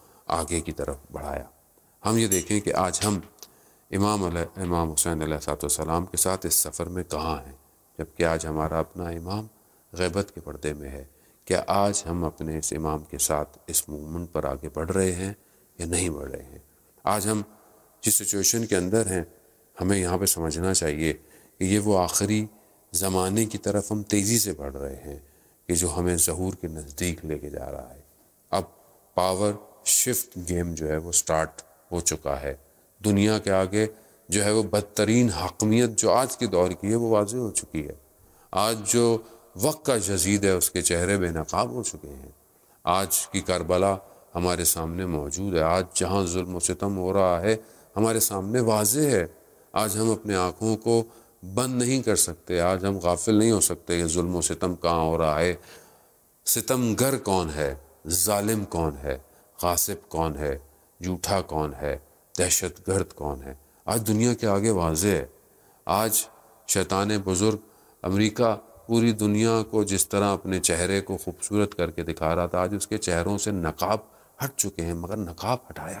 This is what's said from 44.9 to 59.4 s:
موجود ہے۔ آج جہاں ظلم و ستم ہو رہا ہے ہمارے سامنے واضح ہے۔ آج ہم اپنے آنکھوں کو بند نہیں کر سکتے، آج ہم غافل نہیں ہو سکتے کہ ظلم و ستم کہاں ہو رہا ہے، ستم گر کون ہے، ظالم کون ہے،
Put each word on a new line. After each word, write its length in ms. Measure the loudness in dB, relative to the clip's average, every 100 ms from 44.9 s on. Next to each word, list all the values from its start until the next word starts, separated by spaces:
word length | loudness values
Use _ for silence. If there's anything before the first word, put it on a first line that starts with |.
| -4 -2
موجود 500 | -4 -4 -6 -2 2
ہے۔ 60 |
آج 220 | 4 2 0
جہاں 320 | -2 0 2 0
ظلم 300 | -2 -4 -2
و 40 |
ستم 380 | -4 -2 -2 -2
ہو 160 | 0
رہا 280 | 2 4 4
ہے 140 | 2 0 -4 -20 -8 0
ہمارے 240 | 2 2
سامنے 400 | 0 -2 -2 0
واضح 400 | 4 4 4 2
ہے۔ 260 | 2 2 0 -6 -20 -20 _
آج 240 | -2 -2 0
ہم 140 | 0
اپنے 240 | 0 0 0
آنکھوں 420 | 0 0 0 0
کو 260 | 2 2 2 -8 -20 _ -8
بند 280 | -2 -2 0
نہیں 200 | 0 0
کر 140 | 2 2
سکتے، 440 | 0 -2 -4 0
آج 240 | 2 2 0
ہم 120 | 0
غافل 380 | 0 0 4 4
نہیں 160 | 6
ہو 100 | 4
سکتے 360 | 2 -2 -2 0
کہ 100 | 2
ظلم 280 | 0 0 0
و 60 |
ستم 340 | -2 -2 -2 -2
کہاں 280 | 0 2
ہو 140 | 2 2
رہا 220 | 2 2
ہے، 140 | 2 0 -8 -20 -20 -20 _ _ _ _ -2
ستم 480 | 0 2 2 2 2
گر 180 | 2 0
کون 320 | 0 0 0
ہے، 240 | -2 -2 -4 -12 _ -4
ظالم 580 | 0 2 2 2 0 -2
کون 320 | -2 -2 -2
ہے، 140 | -6 -8 -10 -20